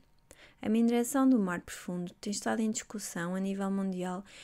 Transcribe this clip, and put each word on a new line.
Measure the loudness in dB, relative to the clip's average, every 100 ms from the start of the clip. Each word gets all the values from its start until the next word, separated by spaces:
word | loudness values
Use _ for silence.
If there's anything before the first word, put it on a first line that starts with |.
| _ _ -20 -20 -20 _
A | 0
mineração | 4 4 4 2 4 6
do | 6
mar | 4 -2
profundo | -8 -12 -8 -6 -6 -8
tem | -6
estado | -4 -2 0
em | 0
discussão | -2 -6 -10 -8 -6 -4
a | -2
nível | -2 -2 -2
mundial | -2 -2 -4 -4 -6 -10 -18